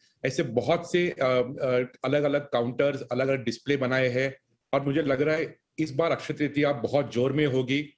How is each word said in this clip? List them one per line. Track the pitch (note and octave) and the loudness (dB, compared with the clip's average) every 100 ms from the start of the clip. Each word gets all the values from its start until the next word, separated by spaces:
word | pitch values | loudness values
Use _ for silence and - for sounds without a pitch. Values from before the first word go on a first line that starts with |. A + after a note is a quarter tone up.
| _ _ | _ _
ऐसे | C3+ C3+ | -4 -2
बहुत | B2 A#2 B2+ F3 - | -2 0 0 0 0
से, | F3 F3 | 0 0
अ, | |
अ, | - B2+ B2+ B2 D3 C3+ B2 B2+ - | 0 2 2 0 -2 0 0 -2 -4
अलग-अलग | B2+ D3 D3 C#3+ | 0 2 2 0
काउंटर्स, | - A#2+ A#2+ B2+ C#3+ C3+ - | 0 -2 0 0 0 -2 -4
अलग-अलग | B2 C3+ C3+ | -2 0 0
डिस्प्ले | A#2 A2 - C#3+ | -2 -4 -2 0
बनाए | B2+ C3 B2+ | 2 2 2
हैं। | B2 C3+ C3 _ _ _ | 0 -2 -4 _ _ _
और | C#3 C#3 | -2 2
मुझे | C#3+ | 0
लग | C#3+ C3+ | 2 2
रहा | D3 D#3 | 2 0
है | D3 - _ - | -4 -10 _ -6
इस | D3+ | -2
बार | C3 E3 | 0 0
अक्षय | C3+ - | 0 -4
तृतीया | D3 D3 D3 C#3+ | -4 -2 2 0
बहुत | C3+ A2+ C#3+ A#2+ | 0 0 0 0
जोर | A#2 C3 | 0 0
में | C#3 D3 | 2 2
होगी, | B2+ B2+ C#3 D3+ | 0 0 -2 -4